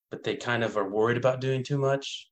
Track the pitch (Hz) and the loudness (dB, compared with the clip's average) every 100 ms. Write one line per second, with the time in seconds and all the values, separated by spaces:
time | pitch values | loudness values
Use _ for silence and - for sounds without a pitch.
0 | _ - 113 107 123 120 110 101 98 104 | _ -8 -4 -4 -2 0 0 0 0 2
1 | 113 120 131 131 131 131 127 143 135 139 | 2 4 2 2 0 -2 0 0 2 0
2 | - - - | -2 -12 -14